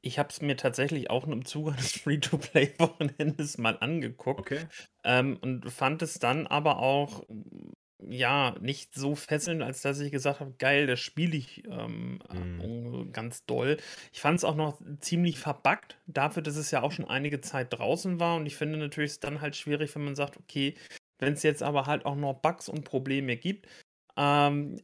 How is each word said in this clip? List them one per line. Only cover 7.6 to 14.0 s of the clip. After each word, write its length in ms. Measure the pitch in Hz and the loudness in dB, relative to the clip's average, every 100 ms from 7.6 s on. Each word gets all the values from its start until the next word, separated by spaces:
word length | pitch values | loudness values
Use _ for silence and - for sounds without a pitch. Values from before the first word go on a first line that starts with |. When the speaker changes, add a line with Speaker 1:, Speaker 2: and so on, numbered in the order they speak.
| 50 - _ _ | -18 -20 _ _
Speaker 1:
ja, 580 | 95 123 123 139 131 - | -10 0 2 4 2 0
nicht 340 | 117 139 - | -4 -4 -8
so 200 | 135 139 | -4 -2
fesselnd, 480 | 147 - 151 175 165 | -2 0 0 0 -2
als 180 | 123 135 | -2 -2
dass 180 | 139 139 | -2 -2
ich 120 | 143 | -2
gesagt 280 | 135 139 139 | 0 0 -2
hab: 180 | 135 127 | -8 0
"Geil, 280 | 135 143 139 | 4 6 4
das 140 | 123 | 2
spiel 340 | - - 170 | -2 0 2
ich, 300 | 156 123 - 220 | 2 -4 -14 -10
ähm, 540 | 117 113 113 120 123 - | -8 -6 -6 -8 -10 -10
Speaker 2:
Mhm. 300 | 90 90 87 | -8 -6 -6
Speaker 1:
äh, 460 | 95 117 120 123 117 | -6 -6 -6 -8 -8
ganz 360 | - 117 - - | -8 -8 -10 -4
doll." 320 | 123 131 151 - - | 0 0 0 -4 -16